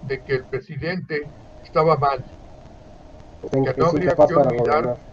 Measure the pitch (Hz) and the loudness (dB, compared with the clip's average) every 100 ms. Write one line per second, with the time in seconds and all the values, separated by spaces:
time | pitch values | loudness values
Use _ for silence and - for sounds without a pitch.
0 | - 135 - 135 - 131 - 143 156 185 | -6 -8 -2 -4 -2 -8 -8 -8 -6 -6
1 | 135 151 147 - - - - 165 160 151 | -4 -6 -6 -16 -20 -20 -4 2 4 4
2 | 139 135 - - - - - - - - | 2 0 -8 -18 -20 -20 -20 -20 -20 -20
3 | - - - - - 139 131 131 165 151 | -20 -20 -20 -14 -4 0 0 2 2 2
4 | 180 175 - 165 135 120 117 151 123 120 | 0 4 6 6 4 2 2 2 0 -4
5 | - | -10